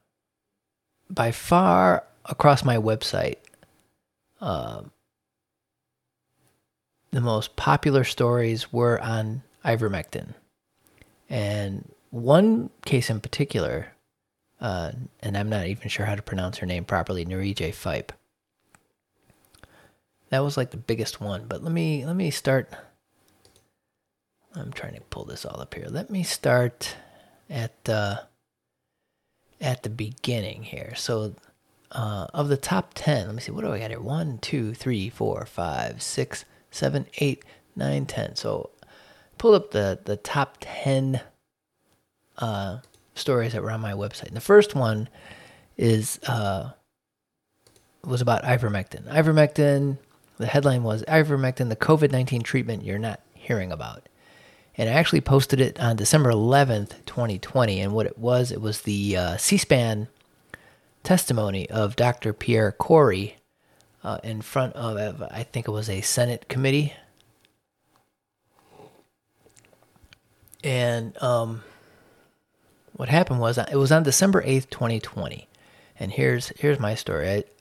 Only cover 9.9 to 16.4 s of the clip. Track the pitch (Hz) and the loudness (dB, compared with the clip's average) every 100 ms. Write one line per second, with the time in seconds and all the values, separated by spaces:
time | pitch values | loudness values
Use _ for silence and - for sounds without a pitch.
9.9 | 95 76 - - - _ _ _ _ _ | -4 -6 -10 -12 -18 _ _ _ _ _
10.9 | _ _ _ _ 123 104 104 101 98 - | _ _ _ _ -4 -2 -2 -4 -8 -12
11.9 | _ _ 120 120 156 208 226 240 - - | _ _ -6 4 6 6 4 -2 -12 0
12.9 | 135 - 110 - - 143 113 76 65 - | 0 0 -4 -4 -4 -2 -2 -2 -4 -8
13.9 | _ _ _ _ _ _ _ 120 92 82 | _ _ _ _ _ _ _ -6 -4 -6
14.9 | 123 - _ 110 101 104 107 90 101 104 | -8 -14 _ -6 -4 -2 -2 -4 -6 -6
15.9 | - 104 101 - 95 | -4 -4 -4 -6 -4